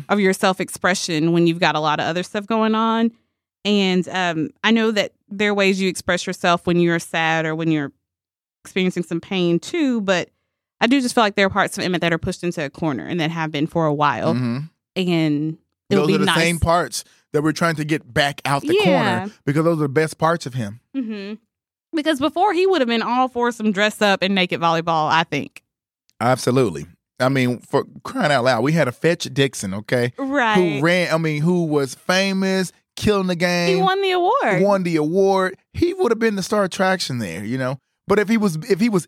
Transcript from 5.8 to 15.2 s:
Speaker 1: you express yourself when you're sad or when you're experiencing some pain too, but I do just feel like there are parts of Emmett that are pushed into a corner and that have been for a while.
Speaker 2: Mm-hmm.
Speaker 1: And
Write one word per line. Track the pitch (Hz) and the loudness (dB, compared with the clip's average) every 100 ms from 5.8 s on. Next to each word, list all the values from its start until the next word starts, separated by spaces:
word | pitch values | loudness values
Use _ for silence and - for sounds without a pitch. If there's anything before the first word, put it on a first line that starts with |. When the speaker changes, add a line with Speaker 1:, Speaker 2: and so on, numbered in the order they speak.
Speaker 1:
you | 190 | -2
express | 160 - 175 - | -4 -4 -4 -4
yourself | 180 185 175 - | -4 0 0 2
when | 175 | 2
you're | 170 170 | 2 0
sad | - 170 160 160 160 | -4 -4 0 0 -2
or | |
when | 160 165 | -2 0
you're | 156 139 - _ _ _ _ _ _ | 0 -2 -10 _ _ _ _ _ _
experiencing | - - 185 180 | -8 -2 -2 -2
some | 175 170 | -6 -6
pain | - 190 175 170 | -4 -2 0 0
too, | - 349 285 233 | -2 -2 -2 -2
but | 196 180 - _ _ _ _ - | 0 -2 -2 _ _ _ _ -2
I | 226 | 2
do | 277 | 2
just | 247 | 2
feel | - | 2
like | 208 202 | 2 2
there | 196 | 0
are | |
parts | 202 180 - | 2 -2 -2
of | |
Emmett | 185 185 | -2 0
that | 170 | 0
are | 175 | -2
pushed | 190 180 | -4 -6
into | 175 170 | -6 -6
a | 139 | -8
corner | - 165 147 67 | -4 -4 -4 -6
and | 170 | -4
that | 156 | -4
have | 165 156 | -4 -4
been | 151 156 | -2 -2
for | 170 160 | 0 0
a | |
while. | 147 147 117 110 | 2 0 0 -2
Speaker 2:
Mm-hmm. | 120 123 123 156 _ _ - | 0 -2 -4 -8 _ _ -4
Speaker 1:
And | 180 165 | 0 2